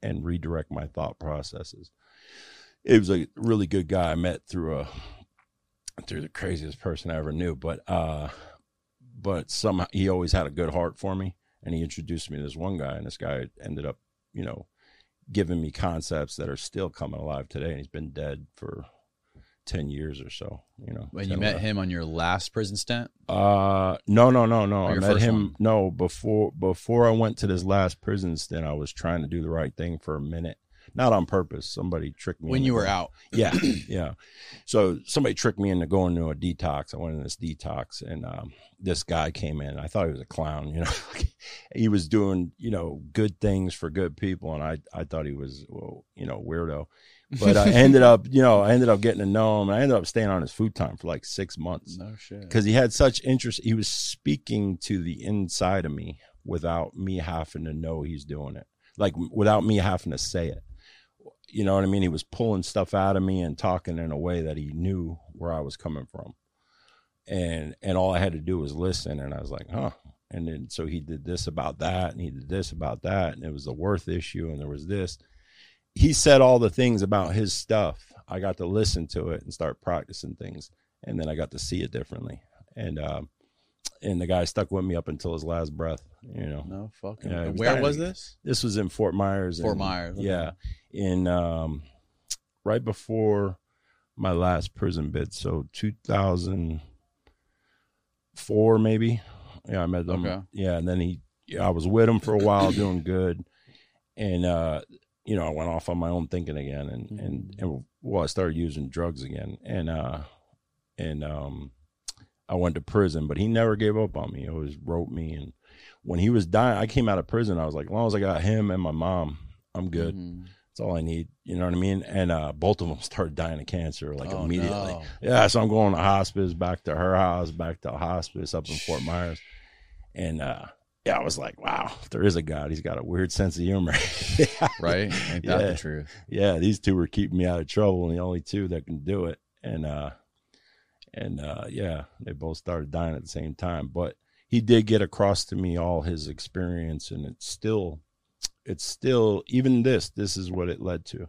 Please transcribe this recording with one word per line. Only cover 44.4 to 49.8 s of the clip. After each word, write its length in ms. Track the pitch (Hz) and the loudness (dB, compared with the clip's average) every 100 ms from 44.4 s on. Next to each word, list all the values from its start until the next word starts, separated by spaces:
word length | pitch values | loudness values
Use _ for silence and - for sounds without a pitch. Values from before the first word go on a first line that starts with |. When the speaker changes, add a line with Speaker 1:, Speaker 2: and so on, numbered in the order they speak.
| 78 | -6
Speaker 1:
and 80 | 78 | -6
I, 160 | 78 78 - | -4 -6 -10
I 80 | 82 | -12
thought 220 | 76 82 73 | -6 -6 -6
he 60 | |
was, 320 | 69 67 67 - | -8 -10 -14 -16
well, 360 | - - - _ | -16 -14 -16 _
you 100 | - - | -12 -10
know, 140 | - | -8
weirdo. 460 | - 82 82 73 76 _ _ _ _ 131 | -4 -4 -2 -4 -8 _ _ _ _ 4
But 160 | 104 101 | 8 8
I 120 | 107 | 10
Speaker 2:
<laughs> 40 | |
Speaker 1:
ended 300 | 123 135 135 | 12 12 12
up, 240 | 123 113 120 | 12 12 8
you 120 | 131 | 8
know, 180 | 127 104 | 10 10
I 120 | 101 | 8
ended 160 | 123 123 | 6 8
up 120 | 101 | 6
getting 180 | 113 98 | 4 2
to 60 | 98 | 2
know 360 | 107 110 107 | 4 4 4
him, 60 | 98 | 2
and 60 | |
I 40 | 107 | 2